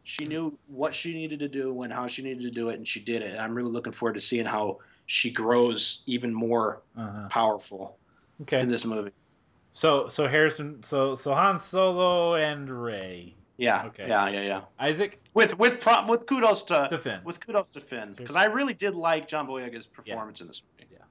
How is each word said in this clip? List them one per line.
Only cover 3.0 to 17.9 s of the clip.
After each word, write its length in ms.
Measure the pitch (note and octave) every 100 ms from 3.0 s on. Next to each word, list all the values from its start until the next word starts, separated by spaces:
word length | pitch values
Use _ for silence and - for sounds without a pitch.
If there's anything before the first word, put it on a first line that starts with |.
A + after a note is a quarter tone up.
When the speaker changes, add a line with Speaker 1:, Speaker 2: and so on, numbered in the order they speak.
Speaker 1:
did 220 | G#2 A#2
it. 100 | G#2
And 80 | F#2
I'm 140 | A2
really 160 | A#2 B2
looking 220 | A#2+ A#2+
forward 220 | - A#2
to 60 | G#2
seeing 260 | - A#2+ A2
how 320 | A2 G#2 - - _ -
she 240 | - B2
grows 720 | A#2 A2+ B2 A#2+ G#2+ - - -
even 260 | A#2+ A#2+
more 480 | A2+ A#2 A#2+ G#2+ - _ A#2
Speaker 2:
Uh-huh. 320 | A2 G#2 G2+
Speaker 1:
powerful 720 | - A2 G#2 - F#2+ - - _ _ _ -
Speaker 2:
Okay. 180 | D3 C3+
Speaker 1:
in 80 | B2
this 140 | A#2 A2+
movie. 240 | A2 G2+ _ _ _ _ _ _
Speaker 2:
So, 360 | - D#3+ C#3+ -
so 180 | - C#3+
Harrison, 540 | D3+ D#3 D#3 D3 C#3+
so, 320 | - C#3 C3+
so 200 | C3 C#3+
Han 240 | C#3 G3 F3+
Solo 760 | - F3+ F#3+ F3+ F3+ F3+ E3+ E3+
and 340 | D3+ D3 C#3
Rey. 640 | B2 A#2+ G#2 F#2+ F2+ F2 - _ -
Speaker 1:
Yeah, 280 | A#2+ F#2+ A2+
Speaker 2:
Okay. 220 | - G2+
Speaker 1:
yeah, 200 | G#2+ G2+
yeah, 100 | G2+
yeah. 180 | G2+ G2 G2 -
Speaker 2:
Isaac? 420 | C#3 D#3 G3 - _
Speaker 1:
With, 240 | G#3 A3 F3
with 220 | A#3+ A#3+
pro-, 260 | A3 A3+ G3+
with 180 | A#3 A#3
kudos 360 | C4+ A3+ G3
to, 220 | - D#3+ C#3
Speaker 2:
To 80 | D#3
Finn. 220 | B2 F#2+
Speaker 1:
with 200 | A#2+ E3
kudos 280 | - G#3 F3+
to 80 | F3
Finn, 340 | -